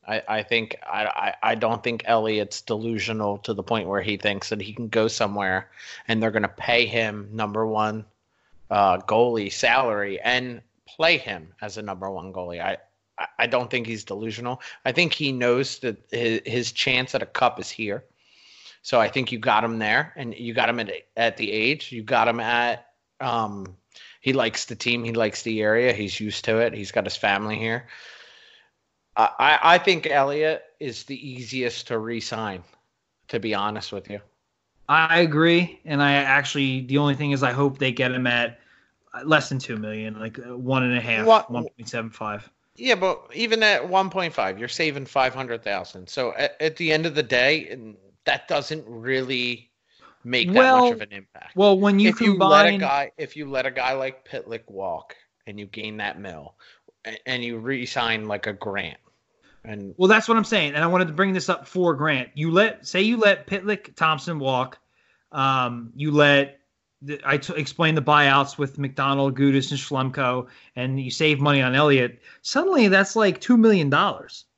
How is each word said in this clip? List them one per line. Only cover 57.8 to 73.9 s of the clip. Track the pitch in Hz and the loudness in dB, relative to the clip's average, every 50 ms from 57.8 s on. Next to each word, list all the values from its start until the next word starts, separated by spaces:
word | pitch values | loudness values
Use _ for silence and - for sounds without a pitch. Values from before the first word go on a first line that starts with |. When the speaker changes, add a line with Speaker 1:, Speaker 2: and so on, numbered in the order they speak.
| 123 117 - 135 120 117 113 110 107 107 | -6 -6 -4 -4 -2 -2 -2 -4 -4 -6
Speaker 1:
like, | 104 101 - 113 | -6 -6 -6 -8
a | 104 | -8
Grant, | 98 - 107 98 101 95 82 73 - _ _ _ _ _ _ _ _ _ _ _ _ _ | -8 -8 -8 -6 -6 -8 -8 -12 -16 _ _ _ _ _ _ _ _ _ _ _ _ _
and | 110 107 104 101 98 - - | -14 -12 -12 -12 -12 -4 0
Speaker 2:
Well, | 180 185 | 4 4
that's | 214 220 226 - | 4 4 4 2
what | 226 226 | 2 2
I'm | 208 | 2
saying, | - 226 202 160 147 143 | 2 0 0 0 0 -2
and | 147 160 | 0 0
I | 170 | 2
wanted | 180 180 185 165 | 2 0 0 0
to | 151 | 0
bring | 151 190 196 190 | 0 0 0 0
this | 185 - - | -2 -2 -2
up | 180 160 139 - | -4 -4 -4 -8
for | - 180 180 170 160 | -4 0 2 2 2
Grant. | 135 147 156 151 131 123 117 _ | 2 0 0 0 -2 -4 -6 _
You | 139 151 165 | -4 -2 2
let, | 165 180 208 220 - - - - | 4 4 4 4 2 -6 -14 -6
say | - 180 | -2 0
you | 196 220 240 233 | 2 2 2 4
let | 214 202 196 - - - | 4 4 4 4 0 -6
Pitlick, | 190 196 180 208 208 196 - - - | -6 -6 -2 -4 -4 -4 -6 -16 -4
Thompson | - 165 160 160 143 - 170 170 151 | 0 2 2 2 0 -2 -6 -6 -4
walk, | 135 131 131 127 127 131 - _ _ _ _ _ _ _ _ _ _ _ - | -2 0 0 0 0 -2 -6 _ _ _ _ _ _ _ _ _ _ _ -4
um, | 147 135 135 135 131 127 123 120 120 117 113 117 | -2 0 2 2 2 0 0 -2 -6 -10 -14 -10
you | 131 143 151 | -6 -2 0
let | 147 147 147 143 143 139 139 139 - _ _ _ _ _ _ _ _ _ | 4 6 8 8 8 6 4 2 -4 _ _ _ _ _ _ _ _ _
the, | - 139 147 143 - | -14 -12 -12 -8 -2
I | 135 139 147 | 0 0 0
t-, | 143 - 180 | 0 -4 -6
explained | 160 151 - - - 170 160 160 156 | -6 -6 -8 -2 0 2 2 2 2
the | |
buyouts | 135 151 151 147 147 139 135 139 139 139 - - | 2 4 6 6 8 6 6 4 4 2 -2 -4
with | 147 135 135 - | -6 -6 -4 -6
McDonald, | 143 135 139 - 139 139 139 139 139 139 135 135 | -8 -6 -4 -2 -2 0 0 2 0 0 2 2
Gudas, | 139 139 135 139 131 - | 2 4 4 4 2 0
and | 147 135 | -4 -6
Schlemko, | - - 147 135 131 131 131 143 135 127 123 127 127 127 - - _ _ _ | -6 -4 -2 -2 -2 -2 -2 -2 -2 0 0 -2 -4 -8 -14 -20 _ _ _
and | 127 123 127 135 135 | -6 -4 -4 -4 -4
you | 135 127 | -4 -6
save | 131 - 160 156 151 139 | -4 2 2 2 4 4
money | 143 147 143 139 | 4 4 4 4
on | 131 127 127 | 4 4 4
Elliott. | 135 151 151 139 135 123 123 - _ _ - - _ | 4 6 6 6 6 4 2 -2 _ _ -20 -20 _
Suddenly, | _ - - 269 339 381 370 302 233 202 | _ -2 -2 0 2 2 4 4 4 6
that's, | 185 190 196 196 - | 6 4 4 2 2
like, | 226 220 202 175 - | 2 2 2 2 0
two | - - 247 233 | 2 4 6 6
million | 220 226 214 190 156 | 8 8 6 6 4
dollars. | 139 | 2